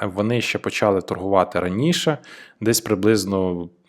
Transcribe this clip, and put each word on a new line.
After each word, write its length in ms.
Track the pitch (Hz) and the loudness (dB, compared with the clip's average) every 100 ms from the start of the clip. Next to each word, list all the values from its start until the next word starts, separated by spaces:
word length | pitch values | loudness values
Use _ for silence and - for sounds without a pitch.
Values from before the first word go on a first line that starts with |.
| 101 92 | -6 -2
вони 260 | 104 120 | 0 0
ще 180 | - - | -2 -4
почали 420 | - - 107 98 | -4 0 2 2
торгувати 580 | - 90 95 98 87 87 | -2 -6 0 2 2 0
раніше, 580 | 90 98 156 175 - 143 - - - - | -2 0 0 0 0 -2 -6 -20 -20 -6
десь 200 | 107 113 | 0 0
приблизно 880 | - 101 104 110 92 98 92 87 87 _ | 0 0 4 2 2 0 0 -2 -8 _